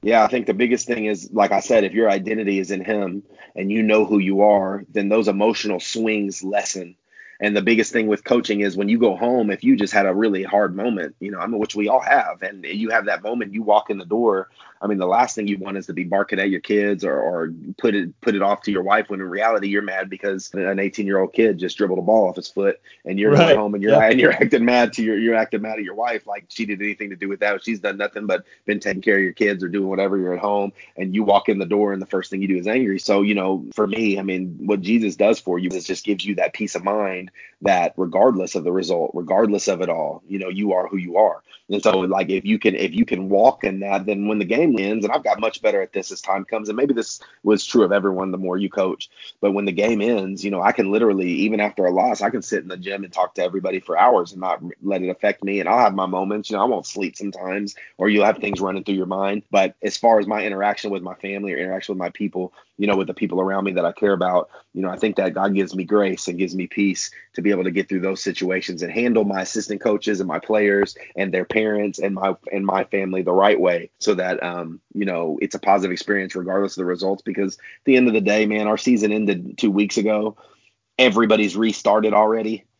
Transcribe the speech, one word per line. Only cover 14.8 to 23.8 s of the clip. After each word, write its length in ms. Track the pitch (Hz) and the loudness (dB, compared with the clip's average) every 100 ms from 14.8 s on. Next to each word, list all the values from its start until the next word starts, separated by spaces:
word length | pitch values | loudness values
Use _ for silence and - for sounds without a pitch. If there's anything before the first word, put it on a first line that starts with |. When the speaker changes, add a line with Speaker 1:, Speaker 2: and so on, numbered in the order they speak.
Speaker 1:
I 60 | 101 | -4
mean, 100 | 101 | -2
the 100 | 92 | 0
last 260 | 98 123 | 2 0
thing 140 | - 104 | 0 -4
you 100 | 101 | -4
want 200 | 95 98 | -6 -10
is 80 | - | -8
to 80 | |
be 100 | 90 | -8
barking 380 | 90 98 101 92 | -2 -2 -2 -2
at 80 | 98 | -2
your 100 | 92 | -2
kids 460 | - 104 101 95 95 | 0 0 0 -2 -2
or, 120 | 71 | -2
or 360 | - 87 82 82 - 98 | -2 -2 -6 -8 -14 -2
put 180 | 120 104 | 0 0
it, 240 | 85 - | -2 -4
put 160 | - 101 | -2 0
it 60 | |
off 220 | 98 101 | 0 -2
to 80 | - | -2
your 120 | 98 | -2
wife, 260 | 92 104 104 | 2 0 0
when 120 | 98 | -6
in 80 | 95 | -6
reality 400 | 92 110 110 101 | -2 0 0 0
you're 120 | 101 | -2
mad 280 | 101 95 95 | -2 -6 -6
because 440 | 95 101 95 - | -6 -4 -6 -6
an 240 | 95 92 98 | -4 -2 0
eighteen-year-old 540 | 98 - 101 98 95 | -2 -4 -2 0 0
kid 260 | - 110 92 | 4 2 4
just 200 | 90 - | -4 -2
dribbled 220 | 101 92 | -2 0
a 20 | |
ball 260 | 87 110 95 | 2 4 4
off 80 | 90 | 0
his 140 | - | -8
foot, 320 | - 98 - _ - - | -2 -2 -2 _ -18 -8
and 120 | 95 | 0
you're 140 | 104 | 4
Speaker 2:
Right. 140 | 143 165 | 6 6
Speaker 1:
going 120 | 143 | 6
home 160 | 104 | 4
and 60 | 104 | 0